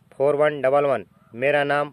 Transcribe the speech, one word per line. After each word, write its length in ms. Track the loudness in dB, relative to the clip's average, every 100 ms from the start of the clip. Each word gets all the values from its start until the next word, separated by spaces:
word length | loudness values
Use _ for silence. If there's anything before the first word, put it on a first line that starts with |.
| _
फ़ोर 240 | -2 0 2
वन 240 | 0 0
डबल 240 | 0 2 2
वन। 200 | -2 -6 _ _
मेरा 300 | -4 0 0
नाम 280 | 0 -2 -4